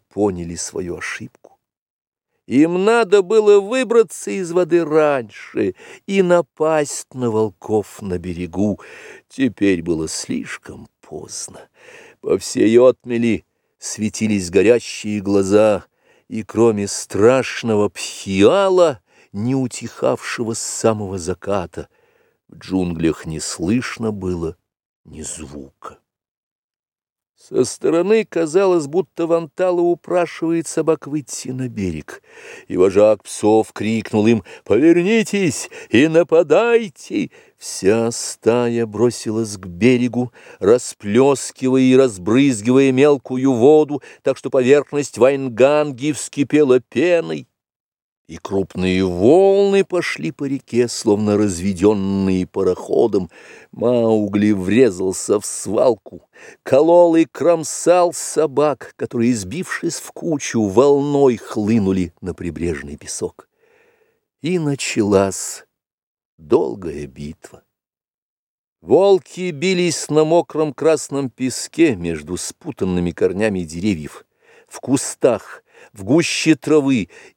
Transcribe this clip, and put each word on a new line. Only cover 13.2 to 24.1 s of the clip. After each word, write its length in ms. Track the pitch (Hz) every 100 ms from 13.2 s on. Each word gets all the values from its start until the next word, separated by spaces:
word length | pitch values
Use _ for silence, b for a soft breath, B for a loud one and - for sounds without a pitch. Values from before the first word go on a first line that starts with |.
| 117 98 - _ _ _
светились 720 | - - 107 - 110 104 87
горящие 680 | 95 98 120 - - 107 104
глаза, 680 | 95 101 95 104 107 95 - _ _ _ -
и 140 | 110
кроме 440 | 101 107 117 104 101
страшного 1040 | - - 98 113 131 117 - 120 107 104
пхиала, 1120 | - - - - 95 104 190 196 180 165 123 b b b
не 200 | 98 117
утихавшего 1000 | 135 123 - 117 - 127 123 - - 113
с 80 | 117
самого 560 | - - 113 107 98 95
заката, 720 | 82 90 - 101 85 - 80 _ _ _ _ _ _
в 100 | -
джунглях 680 | - 92 90 82 80 76 82
не 160 | 78
слышно 720 | - - 85 120 - - 110